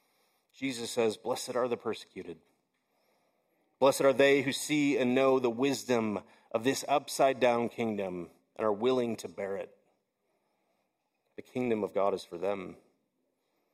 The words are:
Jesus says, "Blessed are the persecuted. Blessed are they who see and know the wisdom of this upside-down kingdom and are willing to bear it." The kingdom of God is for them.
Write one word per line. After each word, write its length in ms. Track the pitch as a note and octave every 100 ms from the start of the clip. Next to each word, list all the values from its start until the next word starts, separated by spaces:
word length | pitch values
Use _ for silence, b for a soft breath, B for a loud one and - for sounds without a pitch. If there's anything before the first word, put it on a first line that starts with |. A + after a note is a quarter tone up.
| _ _ _ _ _
Jesus 380 | - C3+ A#2 A2+
says, 260 | B2+ A2+ G2+
"Blessed 380 | A2 B2+ - B2
are 120 | B2
the 100 | A#2
persecuted. 600 | A#2 G2+ - G2 F2 D#2+ _ _ _ _ _ _ _ _ _ _ _ _ _ _
Blessed 220 | C3+ -
are 120 | C#3
they 280 | B2+ C#3 C#3
who 100 | C3+
see 460 | A#2+ - D3+ C#3+ C#3
and 180 | B2 B2+
know 240 | C3+ C3
the 100 | A#2+
wisdom 720 | A#2 C#3 C3 - A#2+ A2 G2+ b b b
of 120 | A2+
this 200 | A#2+ C3 -
upside-down 840 | C#3+ C3 - C#3 B2+ B2 A#2+ A#2
kingdom 600 | - A#2 G#2 F#2+ F2+ E2 - _ -
and 100 | A2
are 80 |
willing 420 | G2+ B2 B2+ A#2+ A2
to 100 | G2+
bear 280 | F2 G2 G2
it." 200 | F2 _ _ _ _ _ _ _ _ _ _ _ _ _ _ _ _ -
The 40 |
kingdom 420 | - B2+ B2 A2
of 100 | F#2+
God 200 | F#2+ G2
is 120 | F#2+ -
for 120 | E2+
them. 380 | F#2 G2+ F2+ - _ _ _ _ _ _ _ _ _